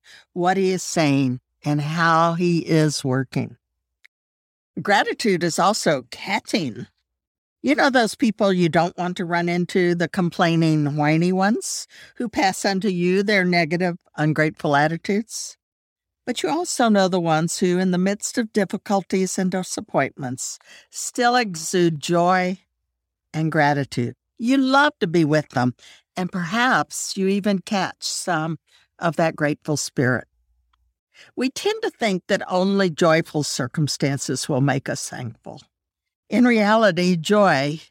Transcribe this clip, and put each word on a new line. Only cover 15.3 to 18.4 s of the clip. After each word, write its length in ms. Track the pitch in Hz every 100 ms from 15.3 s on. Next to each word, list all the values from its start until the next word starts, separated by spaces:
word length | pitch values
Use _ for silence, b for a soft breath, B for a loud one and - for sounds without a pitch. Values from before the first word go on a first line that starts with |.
| - - - _ _ _ _ _ _ -
But 160 | 240
you 80 | -
also 400 | 302 359 - 233
know 180 | 202 190
the 120 | 185
ones 400 | 165 156 165 -
who, 180 | 185 180
in 140 | 185
the 80 | 180
midst 380 | 190 208 -
of 140 | -